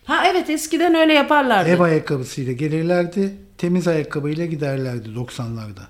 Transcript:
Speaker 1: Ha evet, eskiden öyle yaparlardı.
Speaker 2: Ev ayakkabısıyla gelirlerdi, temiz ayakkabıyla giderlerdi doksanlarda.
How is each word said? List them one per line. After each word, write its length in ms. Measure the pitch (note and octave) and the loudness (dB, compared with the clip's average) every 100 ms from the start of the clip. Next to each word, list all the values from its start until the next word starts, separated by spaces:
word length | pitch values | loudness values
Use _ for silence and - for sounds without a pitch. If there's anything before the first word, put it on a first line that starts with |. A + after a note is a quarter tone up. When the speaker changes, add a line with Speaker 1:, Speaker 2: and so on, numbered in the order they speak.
| - | -4
Speaker 1:
Ha 180 | E4 F4+ | 0 2
evet, 180 | F#4 - | 2 0
eskiden 460 | D4+ - E4 F4 E4 | -4 -2 0 2 4
öyle 180 | D#4+ | 6
yaparlardı. 560 | D4+ D4+ D4 C4 G#3 E3 | 4 4 2 4 2 4
Speaker 2:
Ev 100 | F3 | 4
ayakkabısıyla 760 | E3+ D#3 D3+ C#3+ B2 - B2+ | 4 2 0 -4 -4 -6 -6
gelirlerdi, 840 | B2 D3+ D#3+ E3 F3 E3+ G3 G3 G3 - - | -4 -2 -2 0 0 0 -2 -4 -4 -18 -6
temiz 300 | F3 F3+ E3+ | 0 0 2
ayakkabıyla 580 | D#3+ C#3+ D3+ D3 D#3 E3+ | 0 -2 -4 -4 -4 -4
giderlerdi 680 | D#3 C#3+ C3+ C3 A#2+ A2 A2+ | -4 -4 -4 -4 -6 -8 -10
doksanlarda. 680 | A#2+ - A#2 A2+ G#2+ F#2+ | -10 -8 -8 -8 -12 -16